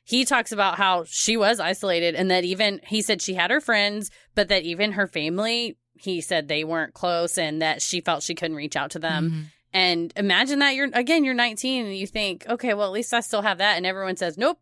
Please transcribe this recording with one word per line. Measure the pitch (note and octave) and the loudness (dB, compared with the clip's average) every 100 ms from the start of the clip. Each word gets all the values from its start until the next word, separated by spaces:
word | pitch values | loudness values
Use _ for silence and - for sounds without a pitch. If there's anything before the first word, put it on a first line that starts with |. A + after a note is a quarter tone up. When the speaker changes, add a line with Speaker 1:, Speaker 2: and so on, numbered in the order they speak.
Speaker 1:
he | - A#3+ | -2 0
talks | C4 C4 - | 2 2 0
about | G#3+ G3 F3+ | 0 0 2
how | G3 F3+ D#3+ | 2 2 -2
she | - - A3+ | -2 0 4
was | G3+ A3+ | 4 2
isolated, | E3 - G3 F3 E3+ D#3 | 0 -2 0 2 2 2
and | F#3 | 2
that | F#3 | 2
even, | F3+ F#3 G#3 G3 | 2 0 0 -2
he | - G#3+ | -4 -2
said | G3+ G#3+ | 0 -2
she | - | -2
had | F#3 F3 | -2 0
her | C4+ | 0
friends, | D4 A3 G3+ G#3 G3+ - _ | 2 0 0 -2 -8 -12 _
but | - G3 | -2 2
that | G3 | 2
even | E3 E3+ G#3 | 0 -2 -2
her | G3 F#3+ | 0 -2
family, | E3 D3+ F3+ A3 A#3 A#3 - _ | -2 -2 -2 0 -2 -4 -8 _
he | _ - F3+ | _ -6 -4
said | - E3+ D3 | -2 -2 0
they | D3+ | -2
weren't | D#3 E3 D#3 | -2 -2 -4
close, | - F3 E3+ E3+ - | -4 0 0 0 0
and | D#3+ D#3 | -2 0
that | D#3+ D#3 | 0 0
she | - F3+ | -2 -2
felt | E3 D#3+ | 0 -2
she | - | -2
couldn't | E3 E3 D#3 | -6 -6 -6
reach | D3 | -6
out | - C#3+ | -4 -4
to | E3 | -4
them. | E3 D#3 E3 | -2 0 0
Speaker 2:
Mm-hmm. | D#3+ D#3 - _ | -2 -8 -16 _
Speaker 1:
And | F#3+ F3+ E3+ E3+ - | 0 2 2 -2 -2
imagine | G3+ F#3 C4 C#4+ | 2 4 4 2
that | C#4+ | 2
you're, | C4+ C#4 | 2 0
again, | A#3 B3 E4 | 0 2 4
you're | C#4 | 4
nineteen | B3 A#3+ G#3+ B3+ C4 A3 | 2 0 0 -2 -2 -2
and | G3 | -4
you | G3 | -6
think, | A3 G#3 E3+ - | -2 -4 -4 -4
"Okay, | A#3+ B3+ | -4 0
well, | G#3 G3+ | 0 0
at | |
least | G3 A#3 | -2 -2
I | A#3 | -2
still | - G#3+ | 0 0
have | G#3 F3+ | 0 2
that." | G3+ F3 | 2 2
And | F#3 | 0
everyone | F#3+ F#3+ F#3 | -2 -4 -2
says, | F3 D#3 | -4 0
"Nope, | B3+ E4+ | 0 0